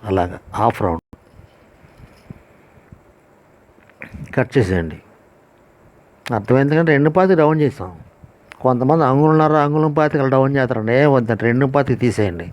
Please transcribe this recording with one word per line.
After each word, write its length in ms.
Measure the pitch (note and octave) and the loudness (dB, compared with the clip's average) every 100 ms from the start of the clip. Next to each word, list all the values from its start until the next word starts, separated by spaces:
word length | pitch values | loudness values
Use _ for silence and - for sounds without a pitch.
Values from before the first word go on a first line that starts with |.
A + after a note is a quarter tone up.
| A2 | -2
అలాగా 300 | F#2+ F2 - - - | -2 -2 -8 -14 -4
హాఫ్ 200 | A2 - | -2 -2
రౌండ్ 180 | G2 E2 _ - _ _ - _ _ _ _ _ - _ _ - _ _ _ _ _ - _ _ _ _ _ _ _ _ _ _ - - - - | -6 -6 _ -20 _ _ -20 _ _ _ _ _ -20 _ _ -20 _ _ _ _ _ -20 _ _ _ _ _ _ _ _ _ _ -20 -20 -8 -4
కట్ 140 | B2 C#3 | -2 0
చేసేయండి. 420 | G#2 F#2 E2 - _ _ _ _ _ _ _ _ _ _ _ _ - A2+ | 0 -2 -4 -10 _ _ _ _ _ _ _ _ _ _ _ _ -6 -6
అర్థమైంది 360 | G2+ C3 C#3 D#3 | 0 2 2 0
కానీ 120 | E3 | 2
రెండు 160 | C#3+ D3+ D#3+ | 2 2 2
పాతి 180 | F#3 F3+ | 2 4
డౌన్ 160 | D3+ D#3 | 2 2
చేసాం. 260 | D3 - F#2 E2 - _ - _ _ - | -2 -2 -14 -14 -20 _ -20 _ _ -4
కొంతమంది 400 | B2+ B2 B2+ E3 C#3 | -2 0 2 2 2
అంగుళంన్నర, 460 | C3+ D#3 D#3 D#3 D3+ D3 | 2 2 4 2 2 0
అంగుళం 260 | D3+ D#3 D3 | 0 0 0
పాతిక 240 | D3+ D3+ | 0 0
అలా 100 | C3+ C3 | 0 2
డౌన్ 160 | C3+ C#3 | 2 0
చేస్తారండి. 340 | B2+ A#2+ G#2+ B2 | -2 -2 0 2
ఏం 80 | D3 C#3 | 2 2
వద్దండి, 260 | A2+ G#2+ A2+ | 0 -2 0
రెండు 180 | A#2+ C3+ | 0 0
పాతికి 240 | C#3 C3 A#2+ | 0 -2 0
తీసేయండి. 420 | B2 G#2 G#2 E2+ F2 | -2 0 -4 -4 -12